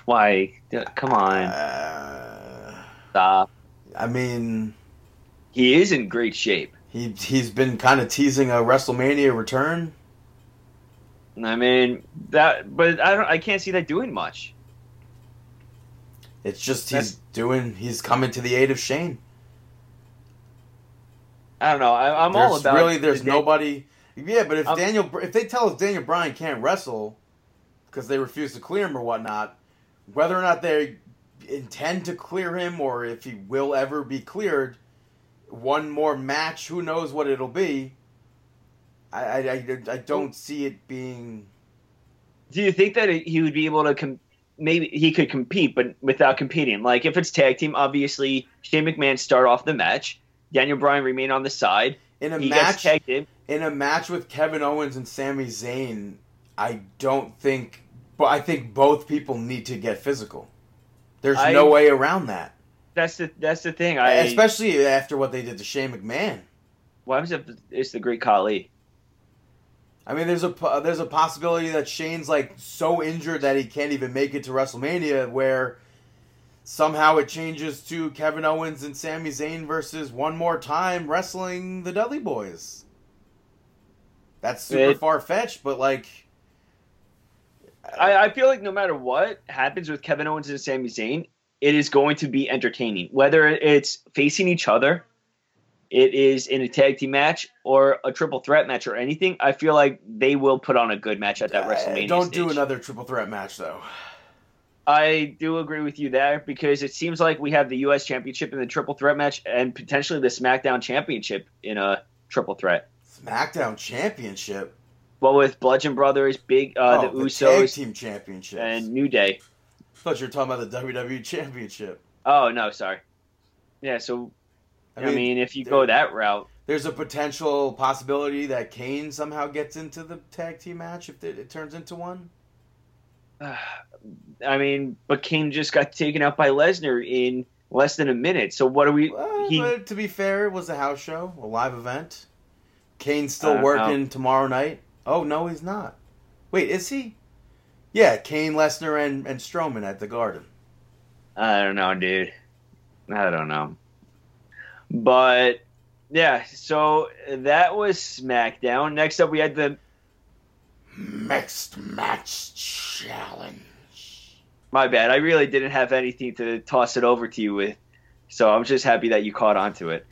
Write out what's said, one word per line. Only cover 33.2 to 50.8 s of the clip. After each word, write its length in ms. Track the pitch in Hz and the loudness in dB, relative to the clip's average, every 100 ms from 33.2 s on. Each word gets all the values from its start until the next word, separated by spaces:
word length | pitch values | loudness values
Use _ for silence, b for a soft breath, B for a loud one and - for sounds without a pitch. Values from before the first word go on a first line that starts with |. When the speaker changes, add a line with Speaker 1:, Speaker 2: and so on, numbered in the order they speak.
Speaker 2:
he 120 | 131 107 98 | -14 -16 -6
will 260 | 131 139 | -4 0
ever 300 | 139 135 147 | 0 -2 -4
be 160 | 135 131 | -6 -10
cleared, 580 | - 190 202 147 131 123 _ _ _ _ _ _ _ | -10 -6 -2 -2 -2 -8 _ _ _ _ _ _ _
one 400 | 117 123 147 151 | -10 -2 -2 -2
more 260 | 147 151 139 | -2 0 -2
match, 500 | 131 147 160 160 - | -4 -4 -4 -6 -10
who 140 | 175 | -8
knows 300 | 165 160 160 | -4 -4 -4
what 160 | 147 143 | -4 -2
it'll 200 | 135 127 | -2 -4
be. 460 | 165 185 139 131 _ _ _ _ _ _ _ _ _ _ _ _ | -2 -2 -2 -6 _ _ _ _ _ _ _ _ _ _ _ _
I, 120 | 104 | -8
I, 160 | 120 131 | -4 -2
I, 420 | 131 131 123 127 110 | -2 -4 -6 -10 -8
I 60 | 127 | -10
don't 360 | 120 147 143 - | -4 -4 -4 -10
see 300 | - 147 139 | -12 -8 -8
it 220 | 98 - | -8 -16
being 580 | 131 127 123 117 110 101 _ _ _ _ _ _ _ _ _ _ | -12 -12 -12 -14 -16 -18 _ _ _ _ _ _ _ _ _ _
Speaker 1:
Do 80 | 151 | -2
you 100 | 202 | 0
think 220 | 180 202 214 | 4 4 4
that 140 | 208 | 2
he 320 | 165 165 160 | 0 0 0
would 120 | 160 | 0
be 120 | 143 156 | 0 0
able 180 | 156 | 2
to 120 | 151 143 | 2 2
com-, 240 | 143 127 _ _ _ - | -2 -8 _ _ _ -6
maybe 280 | 156 170 156 | 0 0 0
he 240 | 147 160 | 2 2
could 180 | 160 147 | 4 0
compete, 440 | 139 123 190 143 | 0 -4 0 0
but 220 | - 123 - | 2 -2 -2
without 360 | 135 135 139 131 | -2 4 4 4
competing? 460 | 135 165 135 104 | 0 -2 0 0
Like, 200 | 120 123 | 2 2
if 140 | 160 170 | 2 0
it's 140 | 170 | -2
tag 260 | - 135 131 | 4 4 4
team, 180 | 156 135 | -2 0
obviously 720 | 139 143 139 - 135 135 - _ | 0 0 -2 -2 -2 -2 -4 _
Shane 240 | - 156 156 | -2 0 0
McMahon 320 | 151 139 131 | 0 0 0
start 300 | - 127 127 | 2 6 6
off 180 | 123 - | 4 2
the 80 | |
match, 460 | 120 85 117 - - _ _ _ | 0 0 0 -4 -14 _ _ _
Daniel 260 | 135 139 | 0 2
Bryan 260 | 143 | 2